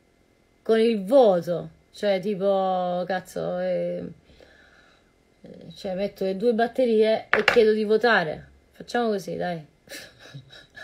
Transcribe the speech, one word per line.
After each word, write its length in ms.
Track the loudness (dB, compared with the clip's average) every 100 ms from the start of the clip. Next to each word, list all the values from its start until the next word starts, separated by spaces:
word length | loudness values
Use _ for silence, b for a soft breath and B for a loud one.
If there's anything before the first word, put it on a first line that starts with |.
| _ _ _ _ _ _
con 180 | 0 2
il 240 | 2 0
voto, 680 | 4 6 6 4 0 -6 -8 -18 _
cioè 280 | -4 -2 0
tipo, 840 | -2 -2 0 0 0 -2 -2 -4 -4
cazzo, 540 | -6 -8 -8 -6 -4
eh, 440 | -4 -4 -4 -6 -10 -16 b b b b b b b b b _ _ _
eh, 260 | -20 -20 -20 -12
cioè 200 | -8 -4
metto 280 | -6 -4
le 140 | -4 0
due 160 | 0
batterie 720 | 2 0 0 2 4 2 0 0
e 140 | 0
chiedo 300 | 2 4 4
di 100 | 2
votare. 640 | 2 2 4 2 0 -6 -16 _ _
Facciamo 380 | -20 -6 -4 -2
così, 260 | -4 -6 -8
dai. 240 | -6 -8
<laughs> 60 | -12 _ -20 -20 -20 -20 -20 -20 -20 -20 -20 B